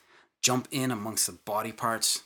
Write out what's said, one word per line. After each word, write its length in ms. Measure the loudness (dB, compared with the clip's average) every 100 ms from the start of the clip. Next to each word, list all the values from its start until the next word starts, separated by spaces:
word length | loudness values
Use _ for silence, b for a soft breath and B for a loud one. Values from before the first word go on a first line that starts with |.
| b b b _
jump 240 | 2 2 0
in 200 | -2 -2
amongst 360 | -2 -2 0 -2
the 60 |
body 400 | -2 -2 -2 -2
parts, 500 | -2 -2 2 2 0